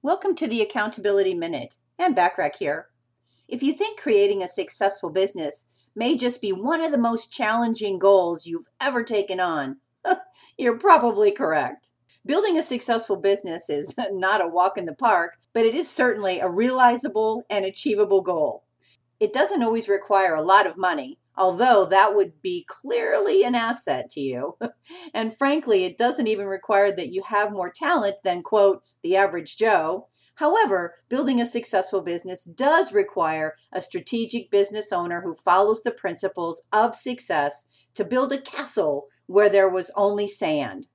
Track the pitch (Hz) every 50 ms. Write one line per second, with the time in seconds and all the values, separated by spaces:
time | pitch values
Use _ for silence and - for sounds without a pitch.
0 | - 277 359 370 - 392 349 - 311 233 233 233 214 214 - 220 208 226 - -
1 | 196 208 202 196 196 190 180 170 165 170 165 135 117 - - _ _ _ _ -
2 | 349 370 262 196 175 175 - - 160 151 - - 180 147 147 160 - _ _ _
3 | _ _ _ _ _ _ _ _ _ - - 247 277 277 - - 403 453 427 -
4 | - 294 220 202 202 196 202 196 185 175 - - 175 - - - 202 202 202 -
5 | - 170 156 190 196 196 - 185 156 143 143 - - _ _ _ _ _ _ 208
6 | 233 247 320 240 247 240 240 - - 202 190 185 208 269 330 320 330 320 294 247
7 | 233 233 233 226 - - - - 240 214 220 233 240 233 226 226 214 202 190 180
8 | 180 196 202 190 175 170 170 165 - 170 165 165 - _ _ _ 254 277 254 240
9 | 226 233 226 202 202 - 185 185 185 175 160 151 139 131 135 _ _ _ _ _
10 | - 349 370 370 - _ _ _ _ _ _ - 262 240 233 240 370 403 339 302
11 | 233 240 214 208 214 202 202 - - 156 - 151 131 123 - _ _ _ _ _
12 | _ _ _ _ _ - 285 381 403 415 349 311 - - 254 240 - - 233 226
13 | 226 - 202 - - 196 202 196 - 185 165 170 - - - 143 147 135 - -
14 | 240 190 196 185 185 190 208 208 180 170 165 180 180 196 185 208 180 165 143 _
15 | 262 233 202 175 170 180 - _ _ _ _ 226 226 226 233 311 330 - - -
16 | 269 247 208 214 202 185 185 170 - 180 175 196 226 254 254 254 254 240 240 247
17 | - 240 196 214 220 220 220 240 240 _ - 202 190 190 190 - - - 214 202
18 | 208 196 196 190 185 180 180 165 151 131 104 - _ _ _ _ _ _ _ _
19 | _ _ _ _ 214 208 - 254 294 - 403 320 233 226 226 226 220 - 202 196
20 | - - 202 196 190 180 160 156 156 180 190 208 202 190 160 180 190 180 165 147
21 | 131 131 - _ _ _ _ - 190 185 175 175 240 254 233 202 185 165 190 190
22 | 208 208 202 208 190 175 160 _ - 185 180 175 - - - - - 269 480 480
23 | 226 - - - 403 - - 392 - 247 247 240 226 226 247 - - 170 139 127
24 | 127 - - 151 139 135 127 123 135 156 175 _ 233 240 - _ _ - 330 370
25 | 349 330 - 214 220 226 220 - 277 277 285 320 - 262 214 190 185 185 - -
26 | 233 247 254 277 247 214 214 196 202 196 190 185 - - 202 196 202 202 190 185
27 | 165 151 180 190 190 - 214 208 208 214 208 196 180 175 - - 320 339 349 277
28 | 214 202 196 - _ 190 175 175 175 - 214 214 202 196 190 - _ _ _ _
29 | - 170 185 190 196 190 175 175 160 - - - 214 226 208 175 156 160 180 220
30 | - _ _ _ _ _ _ - 302 302 359 453 440 247 196 180 175 170 - _
31 | _ _ 247 262 277 269 262 240 233 233 - 285 240 - - 190 185 - - 190
32 | 156 175 175 170 - 185 180 - - 170 170 - 254 285 320 330 285 - 196 208
33 | 196 202 - 190 165 156 160 156 156 156 - _ _ _ - 185 180 - - 180
34 | 147 - - 226 226 226 - 233 - _ - 202 202 202 202 214 208 - 196 175
35 | 175 175 175 175 175 175 165 - _ 185 175 190 202 208 226 220 - 233 233 -
36 | - 185 170 - - 190 - 185 170 165 165 - _ _ - 214 226 240 - -
37 | - 262 247 240 - - 175 151 143 147 147 - - _ _ _ _ _ _ -
38 | 202 208 247 254 277 262 277 269 - - - - 285 - - 220 175 151 143 139
39 | - _ _ _ _ - 180 202 208 202 196 196 190 190 185 185 180 - - 202
40 | 202 202 202 202 208 202 - - 208 160 156 147 135 110 95 - - _